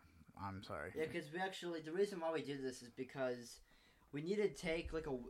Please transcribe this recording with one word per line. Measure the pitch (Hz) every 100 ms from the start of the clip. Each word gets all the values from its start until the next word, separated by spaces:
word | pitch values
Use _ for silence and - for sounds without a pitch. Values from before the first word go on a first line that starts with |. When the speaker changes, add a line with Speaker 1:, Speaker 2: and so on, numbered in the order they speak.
| - 85 - -
Speaker 1:
I'm | 98 95
sorry. | 107 85 85
Speaker 2:
Yeah, | 131 160
'cause | 170 147
we | 170
actually, | 190 185 175 165
the | 156
reason | 180 202 185
why | 160
we | 156
did | 131 139
this | 131 123
is | 120
because | - 127 139 131 123 120 - - - - - -
we | 143
need | 165 208
to | 196
take, | 147 175 165 160
like, | 160 151
a, | 131